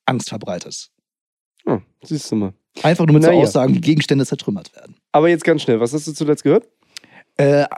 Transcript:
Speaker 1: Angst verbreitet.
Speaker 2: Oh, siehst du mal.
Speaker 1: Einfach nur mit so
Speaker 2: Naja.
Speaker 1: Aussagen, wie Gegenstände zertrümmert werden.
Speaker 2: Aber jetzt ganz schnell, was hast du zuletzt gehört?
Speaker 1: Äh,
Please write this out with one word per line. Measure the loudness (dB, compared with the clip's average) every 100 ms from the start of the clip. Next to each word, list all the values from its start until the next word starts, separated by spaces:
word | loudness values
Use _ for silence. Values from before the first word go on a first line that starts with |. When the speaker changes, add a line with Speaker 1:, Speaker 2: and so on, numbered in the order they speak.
Speaker 1:
Angst | -6 -6 -8
verbreitet. | -12 -10 -12 -12 -18 -20 _ _ _ _ _ _ _ -6
Speaker 2:
Oh, | -6 _ _
siehst | -10 -8 -4
du | -6
mal. | -6 -10 _ -4
Speaker 1:
Einfach | 0 2 4
nur |
mit | 6
so | 6
Speaker 2:
Naja. | 4
Speaker 1:
Aussagen, | 2 2 0
wie | 0
Gegenstände | 0 0 0 -2 -2
zertrümmert | -4 -8 -8 -12 _
werden. | -20 -20 _
Speaker 2:
Aber | 2 4
jetzt | 2
ganz | 0 0
schnell, | 0 0
was | 0
hast | -4 -8
du |
zuletzt | -6 -2 0
gehört? | 2 0 0 _ _ -20 _ -20 _ 0
Speaker 1:
Äh, | 2 2 0